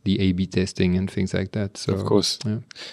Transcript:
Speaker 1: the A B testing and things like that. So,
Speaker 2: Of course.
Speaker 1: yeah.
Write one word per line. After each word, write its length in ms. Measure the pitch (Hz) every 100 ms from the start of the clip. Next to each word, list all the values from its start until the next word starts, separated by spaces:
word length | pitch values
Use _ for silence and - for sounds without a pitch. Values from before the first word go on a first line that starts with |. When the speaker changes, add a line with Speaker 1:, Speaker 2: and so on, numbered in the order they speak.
| -
Speaker 1:
the 160 | 95
A 100 | 95
B 140 | 90 92
testing 500 | 92 95 - 92 90
and 160 | 95
things 220 | - 95
like 180 | 95 95
that. 240 | 107 98 -
So, 180 | -
Speaker 2:
Of 120 | 98 98
course. 340 | 104 92 - 113
Speaker 1:
yeah. 140 | 107 - - -